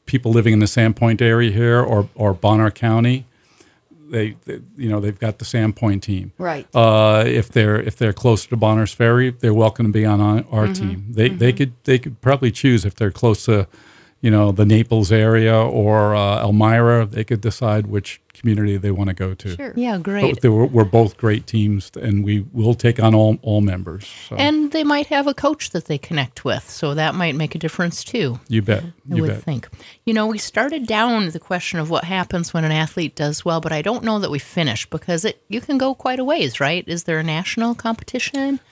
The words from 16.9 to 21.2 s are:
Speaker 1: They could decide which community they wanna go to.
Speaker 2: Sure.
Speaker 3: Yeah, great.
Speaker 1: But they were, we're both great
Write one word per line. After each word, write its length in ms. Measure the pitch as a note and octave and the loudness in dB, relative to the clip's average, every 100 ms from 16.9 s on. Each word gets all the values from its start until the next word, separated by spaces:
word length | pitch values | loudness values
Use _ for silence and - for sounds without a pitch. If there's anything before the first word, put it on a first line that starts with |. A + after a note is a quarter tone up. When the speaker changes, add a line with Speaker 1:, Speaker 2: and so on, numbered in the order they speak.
| A#2 G#2+ | 4 0
Speaker 1:
They 180 | A2 | -4
could 160 | G#2+ A2+ | -4 -2
decide 460 | G#2+ - A#2 G#2+ G#2 | -2 -2 -2 -2 -2
which 340 | G2+ - - _ | -6 -6 -18 _
community 440 | _ A#2 G#2 G#2 G2 | _ -2 0 0 -2
they 120 | G2+ | -2
wanna 220 | F#2+ G2 | -2 -4
go 220 | F#2 F#2+ | -4 -6
to. 200 | F#2+ G2 F2+ | -6 -10 -10
Speaker 2:
Sure. 160 | C#4 A#3+ | -8 -6
Speaker 3:
Yeah, 220 | A#3+ G3 | -4 -4
great. 360 | E3 G3+ - C3 | -6 -2 -2 2
Speaker 1:
But 40 | |
they 60 | B2 | 2
were, 160 | G#2+ | 4
we're 200 | A#2 A#2 | 4 4
both 340 | G#2 A2+ G#2+ | 4 4 2
great 280 | - | 0